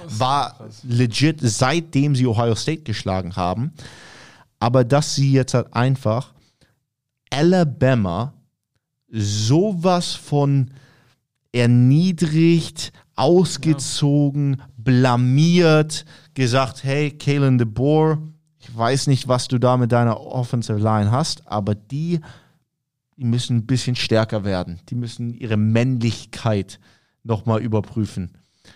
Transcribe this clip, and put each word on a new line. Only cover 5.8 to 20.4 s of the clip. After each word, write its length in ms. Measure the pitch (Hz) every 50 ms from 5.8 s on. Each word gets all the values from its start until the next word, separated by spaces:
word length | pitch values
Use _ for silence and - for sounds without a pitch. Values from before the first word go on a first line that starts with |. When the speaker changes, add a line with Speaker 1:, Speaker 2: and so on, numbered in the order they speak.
| 123 135 135 - - 110 110 123 - - _ _ _ _ _ _ _ _ _ _ _ _ _ _ _ _ _ _ _ -
Speaker 2:
Alabama 1000 | - 139 156 175 185 185 170 147 120 - 127 131 131 117 98 90 82 98 120 143 - _ _ _ _ _ _ _ _ _ _ _ _ _ _ _
sowas 1040 | - 110 101 101 104 107 107 110 139 170 196 220 196 170 165 185 180 175 175 - -
von 560 | - - - 143 143 143 139 139 139 127 - - - _ _ _ _ _ _ _ _ _ _ _ _ _ _
erniedrigt, 1400 | - 120 120 120 120 123 123 127 139 156 180 185 175 160 180 151 156 160 165 165 170 165 156 - - - - - - - _ _ _
ausgezogen, 1400 | - 123 151 175 185 175 - - - - 156 151 151 - - - - 151 143 143 147 147 143 139 147 143 139 135 135
Speaker 1:
Ja. 100 | - - -
Speaker 2:
blamiert, 1300 | 117 110 131 127 123 131 127 120 123 123 123 131 143 160 170 175 175 175 160 156 156 156 156 - - - - - - - _ -
gesagt, 500 | 135 131 117 123 135 135 123 - - -
„Hey, 260 | 135 135 147 151 143
Kalen 480 | 147 - - 143 143 143 139 135 127 123
DeBoer, 640 | 120 110 104 110 131 147 151 156 156 160 156 156 156 - - _ _ _ _ _
ich 160 | - - 117
weiß 320 | 113 117 123 135 139 - 147
nicht, 180 | 135 - -
was 220 | 131 127 123 - -
du 100 | 131 120
da 180 | 123 123 127
mit 140 | 127 123 113
deiner 300 | 123 120 120 117 107 -
Offensive 580 | - - - 127